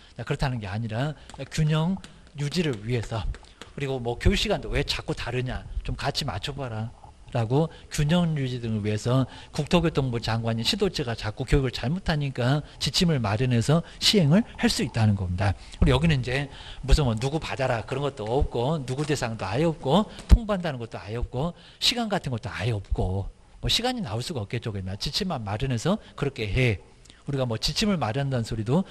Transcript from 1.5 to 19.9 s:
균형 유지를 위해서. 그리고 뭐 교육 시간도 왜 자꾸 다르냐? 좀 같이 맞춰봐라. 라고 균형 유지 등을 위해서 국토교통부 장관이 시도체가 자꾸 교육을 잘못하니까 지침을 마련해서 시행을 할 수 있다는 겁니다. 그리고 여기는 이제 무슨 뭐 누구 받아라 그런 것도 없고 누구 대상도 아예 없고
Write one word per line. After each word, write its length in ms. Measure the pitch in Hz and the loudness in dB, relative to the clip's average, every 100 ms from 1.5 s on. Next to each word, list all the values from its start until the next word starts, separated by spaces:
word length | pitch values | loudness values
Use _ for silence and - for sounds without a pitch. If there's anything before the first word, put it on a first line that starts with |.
균형 480 | - 151 156 165 190 - - - 139 | 0 2 2 2 -2 -6 -20 -16 -6
유지를 500 | 143 156 160 110 107 | -4 0 0 -2 -2
위해서. 340 | 123 107 113 - - - - - | -2 -2 -4 -4 -6 -10 -20 -16
그리고 240 | - 139 135 | -8 -4 -2
뭐 200 | 117 120 | -2 0
교육 180 | - 214 | 2 2
시간도 320 | - 165 - | 2 -2 0
왜 160 | 123 | -2
자꾸 300 | 143 - - | -2 -4 -4
다르냐? 500 | 156 120 123 127 98 - - | -6 -4 -4 -4 -6 -8 -6
좀 120 | - 127 | -6 -4
같이 280 | 131 - | -4 -2
맞춰봐라. 680 | 139 95 - 139 131 110 113 - - - - | -4 -4 -6 -6 -6 -4 -6 -8 -20 -20 -6
라고 360 | 123 110 135 160 - - | -2 2 2 2 -4 -8
균형 480 | - 147 180 170 151 | -2 2 4 2 0
유지 220 | 131 127 | -2 -4
등을 240 | 117 110 | -2 0
위해서 420 | 104 107 117 131 127 - - | 0 0 2 2 2 -4 -8
국토교통부 720 | - 143 175 165 147 131 117 | -4 2 4 4 2 0 0
장관이 420 | 110 113 113 113 | -2 -2 0 0
시도체가 540 | 110 208 196 - 123 110 | 0 0 0 0 -4 -4
자꾸 280 | 110 - | -4 -6
교육을 280 | 127 143 131 | 2 2 2
잘못하니까 920 | - 120 175 - 151 143 131 123 147 - - | 0 -2 -2 -2 -2 -2 0 2 2 -2 -6
지침을 400 | 147 - 170 147 | -2 2 2 2
마련해서 640 | 107 107 127 120 113 165 - - | 2 2 2 2 4 2 2 -2
시행을 460 | - 214 143 185 240 - | 2 6 6 6 4 0
할 140 | 240 | 0
수 140 | - | 2
있다는 320 | 170 123 107 101 | -2 2 4 4
겁니다. 360 | 90 90 98 - - - | 0 0 0 0 -6 2
그리고 160 | 156 127 | 4 6
여기는 240 | 165 139 | 4 2
이제 280 | 123 131 143 - - - | 0 -2 -2 -8 -16 -8
무슨 200 | 123 135 135 | 4 6 6
뭐 100 | 110 | 2
누구 240 | 135 151 | 0 -2
받아라 420 | - 101 131 120 | -2 -2 0 0
그런 200 | - 131 | -2 -4
것도 200 | 143 - | -2 -4
없고 600 | 107 131 147 123 123 160 127 | 0 2 2 0 0 0 -2
누구 180 | 131 | -2
대상도 400 | 151 139 117 110 | 0 0 -2 -4
아예 200 | 95 113 | -2 0
없고 440 | 170 151 131 | 0 0 2